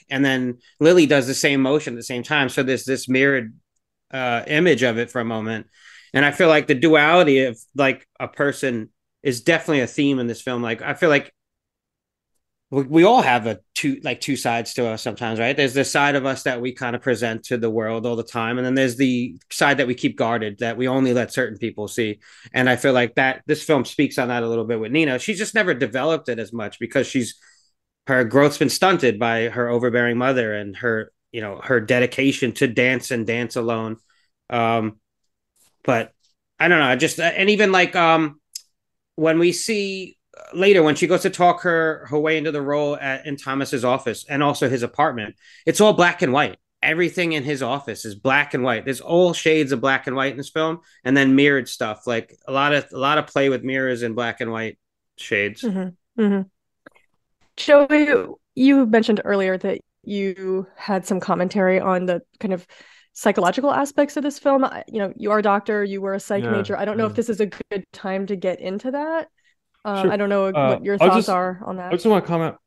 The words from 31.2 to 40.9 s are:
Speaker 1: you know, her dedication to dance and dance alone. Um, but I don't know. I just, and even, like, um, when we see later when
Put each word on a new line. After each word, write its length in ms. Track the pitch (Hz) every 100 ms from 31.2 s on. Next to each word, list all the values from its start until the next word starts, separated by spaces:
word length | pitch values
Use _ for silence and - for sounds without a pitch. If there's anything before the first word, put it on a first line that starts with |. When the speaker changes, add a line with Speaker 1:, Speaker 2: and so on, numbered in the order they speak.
| _
Speaker 1:
you 100 | 117
know, 180 | 107 90
her 180 | - 123
dedication 720 | 110 123 123 - 135 135 123
to 140 | - 135
dance 440 | 113 127 127 -
and 160 | 120 107
dance 300 | 117 117 127
alone. 420 | 117 113 110 113 _ _ _ _ -
Um, 480 | 120 113 117 110 104 _ _ _ _ _ _ _ _
but 280 | - 117 110 _ _ _ _ -
I 100 | 165
don't 120 | 170
know. 60 | 135
I 100 | 127
just, 240 | 151 -
and 300 | 170 - 196
even, 220 | 208 208
like, 220 | 190 175
um, 460 | 185 165 165 151 147 _ - _ _ _ _ _ -
when 220 | 156 160
we 140 | 175
see 640 | 170 - 214 196 190 185 _ _ - -
later 300 | 170 196 190
when 120 | 156